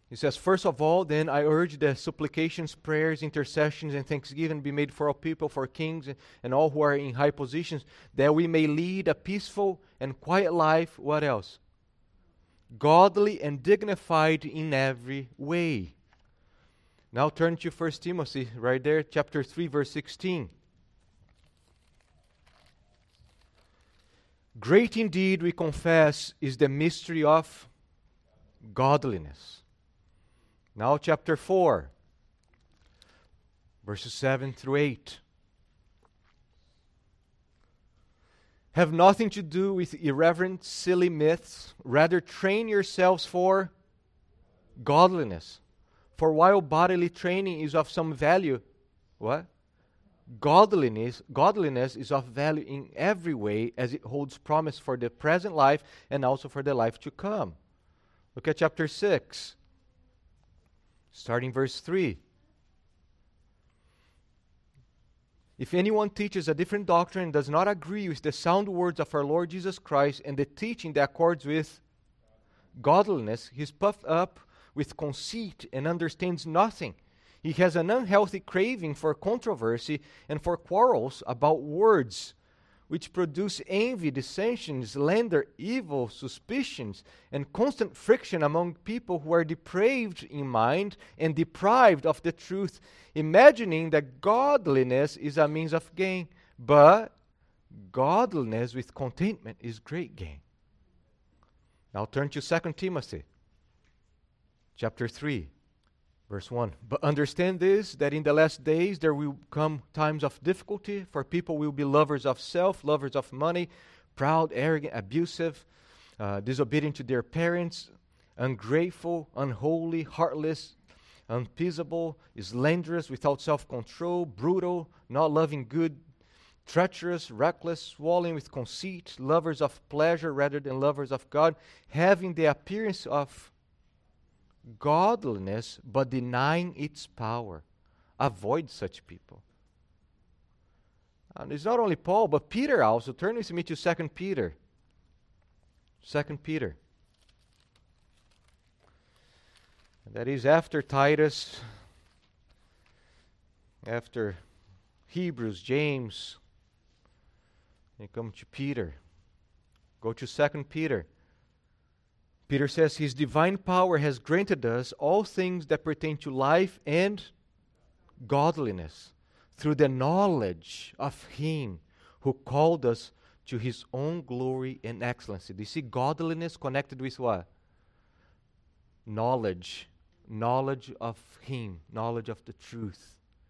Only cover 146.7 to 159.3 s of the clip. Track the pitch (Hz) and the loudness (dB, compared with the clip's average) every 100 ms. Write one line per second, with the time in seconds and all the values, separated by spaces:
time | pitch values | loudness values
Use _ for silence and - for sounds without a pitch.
146.7 | 73 _ _ _ _ _ _ _ _ _ | -8 _ _ _ _ _ _ _ _ _
147.7 | _ _ _ _ _ _ _ _ _ _ | _ _ _ _ _ _ _ _ _ _
148.7 | _ _ _ _ _ _ _ _ _ _ | _ _ _ _ _ _ _ _ _ _
149.7 | _ _ _ 104 107 120 135 127 165 - | _ _ _ -16 -8 -6 0 4 4 4
150.7 | 151 - 139 143 151 151 - - - 113 | -4 -2 2 4 4 2 0 -10 -14 -18
151.7 | - - _ _ _ _ _ _ _ _ | -20 -20 _ _ _ _ _ _ _ _
152.7 | _ _ _ _ _ _ _ _ _ _ | _ _ _ _ _ _ _ _ _ _
153.7 | _ - 117 - 123 107 87 - _ _ | _ -8 -8 -6 -6 -4 -6 -14 _ _
154.7 | - _ _ _ 170 180 120 113 92 - | -20 _ _ _ -6 -4 -4 -6 -8 -4
155.7 | 139 151 135 113 - - - _ _ _ | -2 0 -2 -6 -12 -16 -18 _ _ _
156.7 | _ _ _ _ _ _ _ _ _ _ | _ _ _ _ _ _ _ _ _ _
157.7 | _ _ - 101 117 113 - - - 139 | _ _ -20 -16 -12 -12 -14 -18 -8 -6
158.7 | 123 87 73 _ _ _ | -4 -6 -10 _ _ _